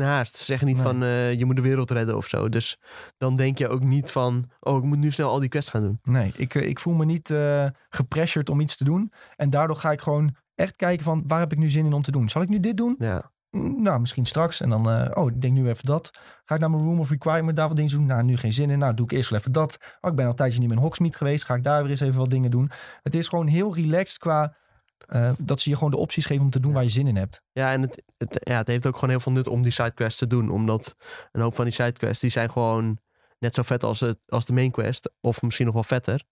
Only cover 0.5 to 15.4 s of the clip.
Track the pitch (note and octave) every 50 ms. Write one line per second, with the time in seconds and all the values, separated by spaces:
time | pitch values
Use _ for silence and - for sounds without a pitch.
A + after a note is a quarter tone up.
0.5 | C3+ B2+ C#3+ C#3 C3 B2+ B2+ C3 B2+ B2+ B2+ B2 B2 B2 B2 B2 B2 A#2+ B2 B2+
1.5 | B2+ C3 B2+ C3 C3+ C3+ B2+ - B2 A#2 A2+ A2+ A2 G#2+ G2 - - G#2 G2+ A2
2.5 | A#2 A#2 A#2 - - - _ - - - - - _ - C3 C3 C3 C3 C3 C3+
3.5 | C3+ C3+ C#3 A#2+ B2+ C3 C3 C3+ C3 C#3+ C3+ C3+ - C3+ B2 B2 B2 B2 B2 B2
4.5 | _ _ - - C#3 C3+ B2+ C#3+ D3 D3 D3 D3+ C#3+ - D3+ C3 A2 C#3 C#3 B2+
5.5 | - D3+ C#3 - - A2 G#2+ G2 G#2+ A2+ - B2+ B2 C3 A2 G2 - - - B2+
6.5 | - D3 - - C#3+ - - F3 E3+ D#3+ D#3 D#3 E3 E3+ D#3 - D#3 D3 D3 D3
7.5 | C#3+ C#3+ C#3+ C#3 C3 _ _ _ - - C3+ - - D3+ E3 E3+ - D#3 C#3+ -
8.5 | C3+ C#3+ D3+ C#3+ - - C3 C#3 D#3 F3+ G#3+ G#3+ _ - - - - - D3 C#3
9.5 | C3+ C#3+ D#3 D#3+ D#3 D3+ D3+ D#3+ D3+ - - E3 D3 D3 D3+ D3 C3 _ _ _
10.5 | _ - - F#3 - - F#3+ F3 F3+ E3 D3+ E3 D#3+ D#3+ D3 C#3 D#3+ E3 E3+ D#3
11.5 | D#3 D3 D#3+ D#3 C#3 D#3 D#3 D3+ D3 C#3+ C#3+ C#3 C3+ C3+ A#2 G#2+ - D#3+ F3+ F3+
12.5 | G#3 G#3+ F3 A3+ A#3+ F#3+ A#3 A#3+ B3 C#4 A#2 A2+ F#2+ F2 - - _ _ _ _
13.5 | - G3 - - - C#4 A3 G3+ D#3+ A#2+ A#2+ B2 - - B2 - - D3+ E3 E3+
14.5 | E3+ - - B2+ A2+ A2 A2+ A2+ A2+ A2+ B2 B2+ - - F3 B2+ A#2 B2+